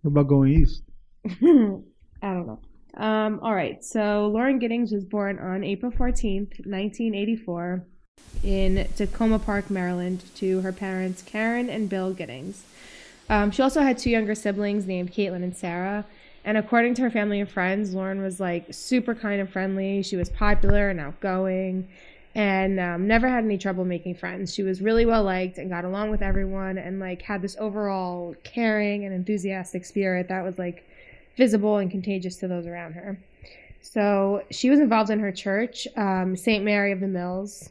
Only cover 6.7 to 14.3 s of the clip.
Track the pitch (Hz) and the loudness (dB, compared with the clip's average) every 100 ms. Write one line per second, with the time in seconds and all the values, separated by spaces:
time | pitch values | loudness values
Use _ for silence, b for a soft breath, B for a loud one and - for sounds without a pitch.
6.7 | 196 202 208 226 196 208 220 180 170 175 | -6 -6 -4 -4 -2 -2 -4 -4 -6 -4
7.7 | 185 180 - _ _ - - - 196 190 | -6 -8 -20 _ _ -8 -2 0 4 4
8.7 | 190 - - 202 - 226 214 - 202 196 | 4 0 -2 -2 2 2 2 0 -4 -2
9.7 | 196 180 180 180 185 - - 190 185 190 | -2 -2 -2 -4 -6 -10 -6 -2 0 -2
10.7 | 185 190 185 185 185 - 214 226 240 247 | -6 -6 -4 -4 -6 -8 -4 -2 -2 -4
11.7 | 220 202 190 185 185 160 127 175 196 - | -4 -4 -2 -4 -6 -10 -10 -12 -14 -20
12.7 | B B B B B - 214 208 208 269 | B B B B B 0 2 2 2 2
13.7 | 302 277 254 240 226 208 | 4 4 2 2 2 0